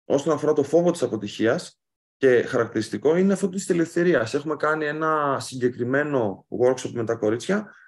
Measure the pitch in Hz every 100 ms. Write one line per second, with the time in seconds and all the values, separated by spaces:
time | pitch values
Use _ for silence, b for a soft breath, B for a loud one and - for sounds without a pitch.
0 | - 143 160 143 147 147 135 165 175 170
1 | 113 104 101 - 110 165 - _ _ _
2 | _ - 131 120 - 120 113 113 107 107
3 | 139 170 190 185 196 190 - 170 165 170
4 | 180 139 113 143 151 147 151 156 147 151
5 | 160 156 143 123 - 127 123 120 120 139
6 | 151 139 104 92 - 104 123 131 120 120
7 | 113 113 107 117 - 208 208 B